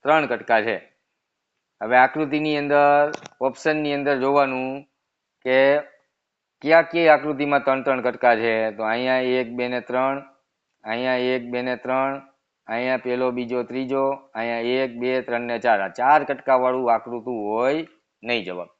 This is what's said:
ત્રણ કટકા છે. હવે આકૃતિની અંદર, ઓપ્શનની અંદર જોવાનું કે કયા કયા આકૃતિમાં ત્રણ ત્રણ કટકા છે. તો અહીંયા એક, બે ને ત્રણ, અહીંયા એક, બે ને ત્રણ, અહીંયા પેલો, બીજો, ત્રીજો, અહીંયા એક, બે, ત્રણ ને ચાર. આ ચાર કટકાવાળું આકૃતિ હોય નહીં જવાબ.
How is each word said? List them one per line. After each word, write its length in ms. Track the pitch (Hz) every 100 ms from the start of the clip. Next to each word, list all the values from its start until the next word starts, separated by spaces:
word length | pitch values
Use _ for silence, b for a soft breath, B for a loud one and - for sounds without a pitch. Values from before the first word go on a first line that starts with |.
| 135
ત્રણ 220 | 156 135
કટકા 340 | 117 113 113
છે. 140 | 107 95 - _ _ _ _ _ _ _ _ _
હવે 160 | 110 127
આકૃતિની 600 | 131 156 151 151 156 147
અંદર, 540 | 143 147 143 143 147 151 - _
ઓપ્શનની 520 | 131 127 160 156 151
અંદર 220 | 143 139 135
જોવાનું 500 | 131 143 135 131 131 135 139 _ _ _ _ _ 127
કે 120 | 131 135 147 - _ _ _ _ _ _ _
કયા 200 | 147 165
કયા 320 | 165 165 165
આકૃતિમાં 500 | 147 147 135 143 143
ત્રણ 200 | - 135
ત્રણ 180 | 131 127
કટકા 340 | 120 120 123 113
છે. 180 | 117 110 110
તો 120 | 104
અહીંયા 440 | 110 117 127 131 127
એક, 160 | 127 117 123
બે 120 | 123
ને 140 | 123
ત્રણ, 420 | 120 127 131 139 135 _ _ _ _ _
અહીંયા 420 | 107 117 127 127 127
એક, 100 | 127 120
બે 100 | 123
ને 140 | 127 123
ત્રણ, 440 | 127 131 135 139 - _ _ _ -
અહીંયા 300 | 113 127 127
પેલો, 340 | 123 123 127
બીજો, 320 | 123 117 123
ત્રીજો, 420 | 117 123 131 135 135 139 _ 110
અહીંયા 480 | 117 117 120 127
એક, 80 | 131 117
બે, 220 | 123 127
ત્રણ 200 | 123 120
ને 180 | 120 117
ચાર. 200 | 120 104
આ 80 | 95
ચાર 320 | 90 127 151 143
કટકાવાળું 680 | 135 - 127 127 127 123
આકૃતિ 380 | 113 120 120 117
હોય 540 | 117 104 110 127 156 156 _ _ _
નહીં 220 | 110 120 92
જવાબ. 240 | 90 85